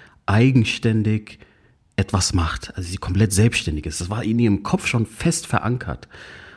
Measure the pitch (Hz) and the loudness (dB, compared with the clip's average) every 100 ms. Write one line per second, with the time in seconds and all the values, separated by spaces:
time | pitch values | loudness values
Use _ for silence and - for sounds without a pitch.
0 | - _ - 104 131 127 107 - 113 110 | -20 _ 0 4 6 4 2 0 0 2
1 | 107 107 107 - - _ _ _ _ - | 2 -2 -4 -18 -20 _ _ _ _ -4
2 | - 92 - 90 82 - - - 87 92 | 0 0 0 0 -2 -4 -10 -10 -8 -8
3 | - 87 107 95 107 - - 76 78 - | -2 2 2 4 4 2 -2 -4 -6 -8
4 | 87 104 107 113 117 98 - 190 - 120 | -6 -4 -2 2 4 2 0 -2 0 -2
5 | 107 - 170 - - - 110 123 - 65 | -2 -2 -2 -2 -2 -2 -2 -4 -6 -10
6 | - - - - - | -12 -20 -20 -20 -20